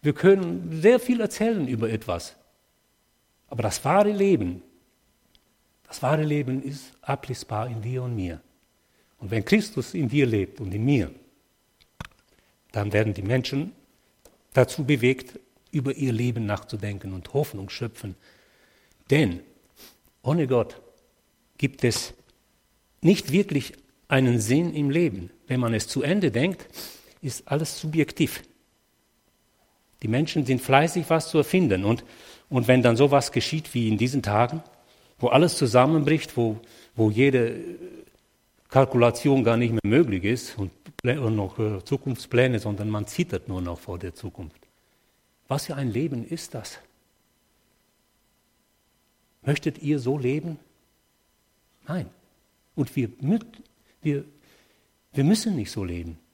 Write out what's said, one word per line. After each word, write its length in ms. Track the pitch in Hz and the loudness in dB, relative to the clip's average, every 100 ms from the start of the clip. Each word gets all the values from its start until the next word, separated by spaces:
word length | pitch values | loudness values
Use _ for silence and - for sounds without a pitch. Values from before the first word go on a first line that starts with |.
Wir 100 | 147 | 0
können 640 | 147 185 196 175 175 170 160 | 2 4 4 2 -6 -6 2
sehr 180 | 180 247 | 4 4
viel 200 | 247 240 | 4 0
erzählen 460 | 214 - 220 220 135 | 0 -2 -2 0 -2
über 240 | 120 113 | -2 -2
etwas. 460 | 110 110 90 - - _ _ _ _ _ _ _ _ _ _ _ | -4 -4 -6 -6 -20 _ _ _ _ _ _ _ _ _ _ _
Aber 140 | 117 | -4
das 220 | 107 - | -4 -2
wahre 280 | 135 180 208 | 2 4 4
Leben, 500 | 208 196 170 92 90 - _ _ _ _ _ _ _ _ _ _ _ _ | 2 2 2 0 -6 -12 _ _ _ _ _ _ _ _ _ _ _ _
das 140 | - | -4
wahre 200 | 131 151 | 0 2
Leben 400 | 156 147 131 131 | 2 0 -2 -4
ist 300 | 139 143 - _ | -6 -12 -16 _
ablesbar 680 | - 143 - 123 - 107 120 | -6 -6 -6 -12 -6 -6 -6
in 140 | 117 | -6
dir 220 | 110 127 | -6 -6
und 120 | 123 | -6
mir. 260 | 117 90 80 _ _ _ _ _ _ _ _ | -4 -6 -8 _ _ _ _ _ _ _ _
Und 120 | 101 | -4
wenn 140 | 113 | -4
Christus 500 | 98 214 - - 123 | 2 2 2 -6 -6
in 140 | 180 135 | -4 0
dir 180 | 143 135 | 2 2
lebt 340 | 110 92 - | 2 -2 -6
und 140 | 98 | -8
in 100 | 98 | -2
mir, 280 | 117 139 82 - _ _ _ _ _ _ _ _ - _ _ _ _ _ _ | 2 2 0 -6 _ _ _ _ _ _ _ _ -18 _ _ _ _ _ _
dann 200 | - 101 | -6 0
werden 220 | 104 110 | 0 0
die 80 | 92 | -2
Menschen 480 | 98 127 123 135 175 - _ _ _ _ _ _ _ | 0 0 0 -4 -6 -10 _ _ _ _ _ _ _
dazu 300 | - 127 - | 2 2 2
bewegt, 560 | 135 143 120 131 - - _ _ _ | 0 2 2 0 -6 -20 _ _ _
über 240 | 156 131 | -4 -4
ihr 180 | 135 135 | -2 -2
Leben 320 | 113 123 117 | 0 -2 -2
nachzudenken 680 | 107 104 - 107 104 98 98 | -4 -4 -6 -8 -8 -8 -10
und 200 | 92 85 | -10 -6
Hoffnung 380 | 139 143 104 95 | -4 -4 -6 -12
schöpfen. 460 | - 120 - 104 90 _ _ _ _ _ _ _ _ _ | -8 -10 -8 -14 -14 _ _ _ _ _ _ _ _ _
Denn 280 | 143 127 87 - _ _ _ - _ _ _ | 2 2 -2 -12 _ _ _ -20 _ _ _
ohne 260 | 127 160 139 | -2 0 2
Gott 340 | 123 110 - - _ _ _ _ _ _ _ | 2 0 -6 -20 _ _ _ _ _ _ _
gibt 280 | 139 - | -4 0
es 300 | 123 110 - - _ _ _ _ _ _ _ _ | 0 0 -6 -14 _ _ _ _ _ _ _ _
nicht 300 | 165 202 - | 4 4 2
wirklich 440 | 151 - 139 123 - _ _ _ | 0 2 -2 -4 -14 _ _ _
einen 320 | 139 131 120 | 2 4 2
Sinn 340 | 104 135 170 | 2 2 2
im 160 | 156 143 | 0 0
Leben. 400 | 147 170 98 87 _ _ | 2 0 -2 -12 _ _
Wenn 140 | 127 | -2
man 120 | 120 | 0
es 140 | 110 - | 0 -2
zu 160 | - | -4
Ende 300 | 143 196 175 | 0 2 2
denkt, 340 | 107 160 185 - - - - - _ | 2 0 -2 -12 -18 -18 -18 -20 _
ist 260 | 143 - - | -10 -10 -4
alles 320 | 139 160 - | -4 -2 -6
subjektiv. 640 | 156 156 147 - 147 - - _ _ _ _ _ _ _ _ _ _ _ _ _ _ _ | -4 -2 -2 0 -2 -2 -16 _ _ _ _ _ _ _ _ _ _ _ _ _ _ _
Die 60 | 107 | -2
Menschen 360 | 117 151 - 127 | 0 0 -2 0
sind 140 | 131 | -2
fleißig, 440 | - 139 160 180 160 | 4 4 4 0 0
was 220 | 165 - | 0 2
zu 100 | 160 | 0
erfinden. 460 | 143 185 165 95 | 2 2 4 2
Und, 180 | 101 120 - - - - _ | 2 0 -2 -20 -20 -20 _
und 180 | 131 117 | -2 4
wenn 160 | 127 | 6
dann 140 | 120 113 | 6 6
sowas 340 | 143 139 - | 6 4 2
geschieht 420 | - - 156 151 | -2 -2 -4 -4
wie 140 | 120 110 | -2 0
in 120 | 107 | 2
diesen 240 | 120 135 | 2 0
Tagen, 420 | 104 104 117 160 - _ _ _ _ _ | 0 2 2 0 -12 _ _ _ _ _
wo 80 | 123 | 4
alles 280 | 131 170 - | 4 4 2
zusammenbricht, 800 | 135 117 131 160 143 156 - - | 2 6 6 4 2 0 -2 -2
wo, 220 | 117 110 - - - - | -2 -2 -12 -20 -18 0
wo 120 | 110 | 2
jede 520 | 107 139 131 117 120 - - - - - _ _ _ _ _ _ | 4 4 4 0 -4 -12 -14 -16 -18 -20 _ _ _ _ _ _
Kalkulation 760 | 135 131 123 120 117 147 135 | 2 4 4 4 4 2 4
gar 140 | 113 117 | 4 2
nicht 140 | 120 | 2
mehr 80 | 113 | 0
möglich 400 | 101 120 160 95 | 2 4 4 0
ist 320 | 98 117 - - | -2 -4 -6 -8
und 140 | 95 _ - - | -10 _ -20 -8
Plä-, 220 | 123 139 | -4 -2
und 180 | 120 110 | -2 -2
noch, 220 | 95 - | -4 -4
äh, 260 | 107 101 | -4 -4
Zukunftspläne, 760 | - 135 - 123 - 123 131 117 | -6 -6 -4 -8 -2 2 2 0
sondern 300 | 107 104 107 | -4 -6 -4
man 180 | 107 104 | -6 -6
zittert 400 | - 175 - - | -6 -4 -4 -6
nur 140 | 90 | -8
noch 180 | 87 87 | -8 -10
vor 200 | - 87 | -10 -10
der 160 | 92 | -10
Zukunft. 520 | - 104 - 85 _ _ _ _ _ _ _ _ _ _ | -12 -16 -14 -18 _ _ _ _ _ _ _ _ _ _
Was 200 | 139 - | -6 -6
für 80 | |
ein 180 | 139 131 | -6 -4
Leben 340 | 110 156 131 117 | -2 -4 -6 -8
ist 280 | 165 - | -10 -10
das? 240 | 127 101 - _ _ _ _ _ _ _ _ _ _ _ _ _ _ _ _ _ _ _ _ _ _ _ _ _ _ | -14 -14 -18 _ _ _ _ _ _ _ _ _ _ _ _ _ _ _ _ _ _ _ _ _ _ _ _ _ _
Möchtet 400 | - 147 - - | -4 -2 -2 -6
ihr 160 | 147 151 | -2 -2
so 180 | 123 143 | -2 -2
leben? 420 | 123 147 165 156 _ _ _ _ _ _ _ _ _ _ _ _ - | -2 -2 -6 -12 _ _ _ _ _ _ _ _ _ _ _ _ -8
Nein. 220 | 175 90 _ _ _ _ _ _ | -8 -8 _ _ _ _ _ _
Und 220 | - 135 - | -6 -4 -2
wir 140 | 117 - | -4 -4
mü-, 240 | 135 220 - - - _ _ _ | -2 -2 -2 -20 -20 _ _ _
wir, 240 | 156 143 143 _ _ _ _ _ _ _ _ | -4 -4 -6 _ _ _ _ _ _ _ _
wir 120 | - | 0
müssen 300 | 139 214 226 | 2 2 0
nicht 160 | 175 98 | -4 -4
so 140 | - | -6
leben. 320 | 95 87 85 80 _ | -6 -6 -10 -14 _